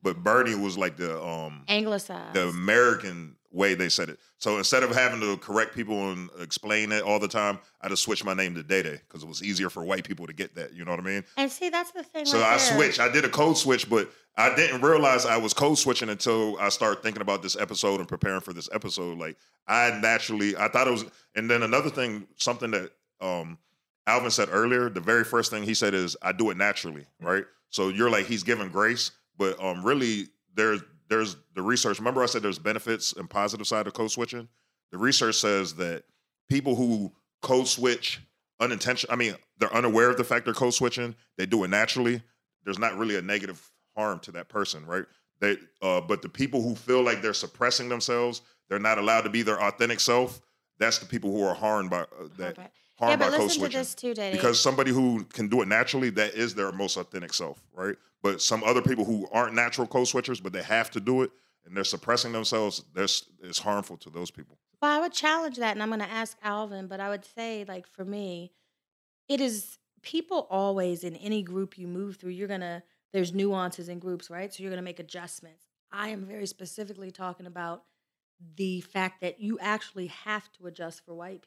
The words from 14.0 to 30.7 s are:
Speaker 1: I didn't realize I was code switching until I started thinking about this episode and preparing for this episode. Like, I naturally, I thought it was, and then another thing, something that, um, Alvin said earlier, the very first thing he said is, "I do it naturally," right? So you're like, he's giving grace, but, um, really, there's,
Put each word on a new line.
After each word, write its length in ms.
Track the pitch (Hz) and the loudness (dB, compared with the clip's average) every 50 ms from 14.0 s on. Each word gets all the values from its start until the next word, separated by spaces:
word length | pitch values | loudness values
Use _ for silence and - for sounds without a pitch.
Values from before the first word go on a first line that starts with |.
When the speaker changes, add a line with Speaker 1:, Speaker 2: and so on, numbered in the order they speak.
| 98 - - - _ _ _ | 2 0 -6 -20 _ _ _
Speaker 1:
I 180 | - 110 127 131 | 4 4 6 6
didn't 280 | 139 160 151 131 127 123 | 6 4 4 4 4 6
realize 420 | 147 165 156 147 139 131 120 - | 6 6 8 8 6 6 6 4
I 120 | 120 113 117 | 4 2 2
was 140 | 113 110 - | 2 2 2
code 240 | - 143 147 156 143 | 4 4 4 4 4
switching 320 | - 135 123 - 123 110 | 4 2 2 0 0 -2
until 460 | 107 98 - 120 113 113 110 107 104 95 | -4 -2 2 2 2 4 2 0 0 0
I 80 | 101 101 | 0 0
started 340 | 98 - 120 110 101 98 - | 2 4 2 2 2 2 0
thinking 200 | 110 107 107 104 | -4 -2 -2 0
about 200 | 98 98 98 90 | 0 0 0 0
this 140 | 95 - | -2 -2
episode 420 | - 107 98 107 95 - 104 98 95 | -2 -2 -2 -2 0 2 2 2 2
and 100 | 90 85 | 0 -4
preparing 320 | - 87 - 101 95 95 - | -2 0 0 0 0 0 -2
for 100 | - 90 | -6 -10
this 160 | 85 82 - | -10 -10 -6
episode. 480 | - 107 - 101 87 - 90 87 85 85 | -6 -6 -6 -4 -6 -6 -6 -6 -6 -6
Like, 180 | 85 80 82 _ _ _ _ _ _ | -8 -10 -10 _ _ _ _ _ _
I 320 | - 101 117 120 120 110 107 | 0 4 4 4 4 2 2
naturally, 560 | 104 113 113 110 - - 110 107 104 101 98 | 2 2 2 2 2 -2 -2 0 0 0 2
I 120 | 87 101 110 | 2 0 2
thought 180 | - 123 131 | 4 4 4
it 60 | 131 123 | 4 2
was, 140 | 110 110 - - - _ _ _ | 0 -2 -8 -12 -20 _ _ _
and 160 | 107 110 113 | -6 0 2
then 140 | 120 120 117 | 2 2 4
another 260 | 110 113 135 147 156 | 2 2 2 2 0
thing, 380 | - 143 127 120 107 107 98 - _ | -2 -2 -4 -4 -4 -8 -10 -14 _
something 340 | _ - - 123 113 120 113 | _ -2 -2 -2 -2 -4 -2
that, 220 | 110 98 92 87 _ _ _ _ _ _ | -2 -2 -4 -4 _ _ _ _ _ _
um, 380 | 95 95 90 87 82 82 82 82 _ _ _ _ _ _ _ _ _ | -6 -4 -4 -4 -6 -8 -12 -16 _ _ _ _ _ _ _ _ _
Alvin 240 | - 113 123 123 120 | 4 4 4 4 2
said 180 | 110 - 107 90 85 | 2 2 2 2 4
earlier, 360 | 98 113 120 123 123 123 120 | 4 4 4 4 4 2 0
the 120 | 104 92 | -2 -4
very 240 | 85 90 117 117 117 | 2 4 4 4 4
first 260 | 117 - 120 113 - | 4 2 0 2 2
thing 140 | - 107 104 | -2 -4 -4
he 100 | 104 110 | -2 0
said 180 | - - 101 98 | 2 2 2 2
is, 220 | 95 92 90 90 - - | 2 0 0 -4 -4 -4
"I 100 | 92 95 | -4 0
do 180 | 92 113 107 | 2 2 2
it 60 | 92 | 2
naturally," 500 | 87 98 104 101 - - 87 78 76 71 _ _ _ | 2 2 0 2 0 -6 -8 -10 -12 -16 _ _ _
right? 240 | 85 87 92 98 98 - _ _ _ _ | -2 0 0 0 0 -4 _ _ _ _
So 180 | - - 98 95 | -2 0 0 0
you're 200 | 95 101 117 120 | 2 2 4 4
like, 160 | 117 104 98 | 4 4 2
he's 160 | 95 117 107 90 | 0 -4 -4 0
giving 260 | 92 120 107 104 92 | 0 0 0 0 -4
grace, 400 | 87 98 104 110 120 120 - - - _ _ _ _ | 0 2 2 2 2 0 -2 -6 -6 _ _ _ _
but, 220 | _ 98 95 90 - 95 | _ 0 0 0 0 -2
um, 220 | 95 90 90 90 | -4 -2 0 2
really, 440 | 107 139 143 131 117 110 104 98 - _ _ _ _ _ | 2 2 4 2 2 0 -2 -4 -8 _ _ _ _ _
there's, 260 | - 107 110 | 2 2 2